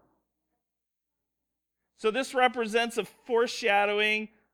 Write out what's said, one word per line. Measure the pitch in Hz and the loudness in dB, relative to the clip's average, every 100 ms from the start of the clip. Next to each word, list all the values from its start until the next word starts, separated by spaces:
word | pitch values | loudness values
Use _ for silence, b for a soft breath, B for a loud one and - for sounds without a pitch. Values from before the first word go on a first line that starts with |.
| _ _ _ _ _ _ _ _ _ _ _ _ _ _ _ _ _ _ _ _ | _ _ _ _ _ _ _ _ _ _ _ _ _ _ _ _ _ _ _ _
So | 214 | -2
this | 220 262 262 | -2 -2 2
represents | 254 240 220 226 233 233 | 2 2 -2 0 -2 -4
a | 185 | -8
foreshadowing | - - 226 240 - 220 202 202 208 214 214 214 b b | -8 -2 0 0 -2 0 2 2 2 0 0 -6 b b